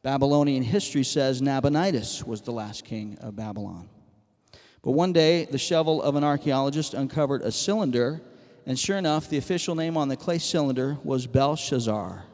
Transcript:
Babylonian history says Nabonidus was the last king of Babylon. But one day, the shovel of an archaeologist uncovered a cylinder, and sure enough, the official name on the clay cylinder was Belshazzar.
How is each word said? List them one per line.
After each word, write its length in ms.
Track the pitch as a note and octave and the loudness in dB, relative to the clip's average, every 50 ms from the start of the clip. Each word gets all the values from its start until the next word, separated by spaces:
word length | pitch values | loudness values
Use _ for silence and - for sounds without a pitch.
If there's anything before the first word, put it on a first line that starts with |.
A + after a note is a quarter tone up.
Babylonian 600 | - C3+ C#3 C#3 C#3 C#3+ D3 D3 C#3+ D3 C3+ C3 B2+ | -2 -2 0 2 4 4 6 4 4 4 2 0 0
history 400 | A#2 E3+ G3+ F#3+ - - D3 C3+ | 2 0 0 0 0 0 0 0
says 380 | - - D3+ C3+ C3 C3 B2 | 0 0 0 2 2 0 2
Nabonidus 840 | C3+ C#3 C3+ C3+ B2+ C#3+ D3 D3+ F3+ G3 E3+ A#2 G#2+ - - - - | 0 0 2 2 2 2 2 2 2 2 0 -2 -2 -4 -8 -8 -6
was 160 | A#2 A2+ G#2 | -8 -8 -8
the 100 | - - | -6 -6
last 320 | A#2 A2+ G#2+ G#2 G#2 - - | -6 -6 -8 -8 -10 -14 -12
king 340 | - B2 A2 G#2+ G#2 G2+ - | -10 -10 -8 -8 -10 -12 -12
of 140 | - A2+ G#2 | -14 -12 -10
Babylon. 540 | G#2 A2 G#2+ G2+ G#2 G2+ F#2+ F2 F2 F2 F#2 - - - _ _ _ _ _ _ _ _ _ - - - - _ _ | -10 -10 -8 -8 -8 -10 -10 -12 -14 -16 -20 -20 -20 -20 _ _ _ _ _ _ _ _ _ -20 -20 -20 -20 _ _
But 100 | - - | -2 0
one 220 | C3 D3+ F3 F#3 F3 | 2 2 2 4 6
day, 320 | E3 D#3 D#3 E3+ E3+ D#3 | 6 6 6 4 4 2
the 120 | - C#3 | -2 -4
shovel 440 | C3 - - F3 D#3+ D#3+ D#3+ D#3+ C#3+ | -4 0 2 2 2 4 2 2 2
of 140 | - C#3+ C#3+ | 2 0 2
an 80 | D3 D3 | 2 2
archaeologist 680 | D3 C#3+ C#3 - D3+ C3+ C3+ C3+ C#3 C#3+ D#3 D3+ - - | 2 2 2 2 0 2 2 0 0 0 -2 -4 -4 -4
uncovered 480 | - C#3 B2+ - D#3 D3 C3+ C#3 B2+ - | -4 -4 -2 0 0 0 0 0 -2 -2
a 80 | A2 | -2
cylinder, 720 | - - - - G3+ A3 G3+ C#3 A#2+ A#2+ A#2+ C3 D#3 D#3+ - - - - - - - - - | -2 -2 -2 0 0 0 0 0 2 2 0 0 -2 -6 -12 -18 -20 -20 -20 -20 -20 -14 -6
and 120 | - C3 | -6 -4
sure 200 | B2+ - - G3 | -2 -2 -2 -2
enough, 320 | G3 F#3 D#3 D3+ D#3 D3+ - | 0 0 0 0 0 0 -2
the 80 | D#3 | -4
official 380 | C#3+ B2 - F#3 E3+ - - E3+ | -4 -2 -2 -2 -2 -2 -2 -2
name 200 | D#3+ D#3+ E3 E3 | -2 -2 0 0
on 140 | D#3 D3 C#3 | 0 0 0
the 80 | C3 | -2
clay 220 | - - - E3+ E3 | -4 -2 -2 -2 -2
cylinder 580 | - - - E3 D3 C#3 C3 B2+ B2+ C#3 D3 C#3 - | -2 0 0 2 2 2 0 0 0 -2 -2 -4 -4
was 240 | D3+ C3+ C3 B2 | -2 -2 -2 -2
Belshazzar. 1000 | A#2+ B2 C3 C3+ C#3+ D#3 D#3 - - C#3 B2 A#2 A2+ G#2+ G#2+ F#2+ F#2 F2+ F2 F2+ - | 2 4 4 4 4 2 -2 -2 -2 -2 0 0 0 -2 -2 -4 -6 -10 -12 -16 -20